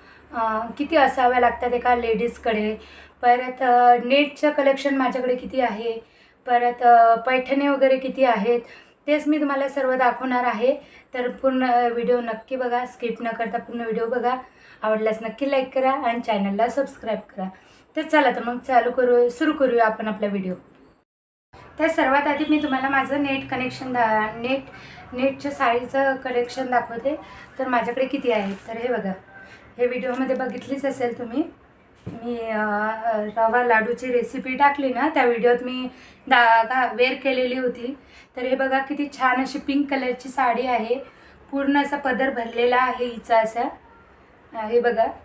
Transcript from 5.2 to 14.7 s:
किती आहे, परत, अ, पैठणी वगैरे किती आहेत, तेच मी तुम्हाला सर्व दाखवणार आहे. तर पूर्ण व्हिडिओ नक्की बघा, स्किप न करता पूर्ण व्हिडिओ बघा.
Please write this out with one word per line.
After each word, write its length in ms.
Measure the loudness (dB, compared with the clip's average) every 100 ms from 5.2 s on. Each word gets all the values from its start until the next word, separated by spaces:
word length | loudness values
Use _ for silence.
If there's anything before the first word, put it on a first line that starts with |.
| -2 -2
किती 240 | -4 -2
आहे, 380 | -2 -2 -6 -8 -12 _ _ _ 0
परत, 360 | 2 2 4
अ, 320 | 8 8 8
पैठणी 540 | 6 2 0 0 0 0
वगैरे 280 | 2 2 2
किती 280 | -2 0
आहेत, 360 | 2 2 2 0 -4 -18 -20 _ -2
तेच 220 | 0 2
मी 120 | 0
तुम्हाला 280 | 0 -2 -2
सर्व 260 | -2 0
दाखवणार 500 | 2 2 2 -2 0
आहे. 560 | 0 0 0 0 -4 -20 _
तर 140 | -6 -6
पूर्ण 340 | -2 -2 0 2 2 2
व्हिडिओ 280 | 0 0 0
नक्की 360 | -2 -8 -8 -6
बघा, 300 | -2 -2 -4
स्किप 360 | -8 -8 -6
न 60 | -6
करता 300 | -4 -4 -6
पूर्ण 220 | -6 -8
व्हिडिओ 260 | -4 -4 -2
बघा. 300 | -2 -2 -2 -6 _ -20